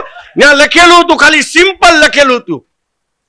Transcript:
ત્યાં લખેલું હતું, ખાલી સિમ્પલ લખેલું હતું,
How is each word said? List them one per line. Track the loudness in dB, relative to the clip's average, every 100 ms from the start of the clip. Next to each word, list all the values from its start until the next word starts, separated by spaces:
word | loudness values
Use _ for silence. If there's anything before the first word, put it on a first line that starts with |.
| -2 -20 -14 -2
ત્યાં | 0 2
લખેલું | 0 2 2 2
હતું, | 2 0
ખાલી | 0 0
સિમ્પલ | -4 -2 -2 0 0 2
લખેલું | 0 0 -2 -2
હતું, | -6 -12 _ _ _ _ _ _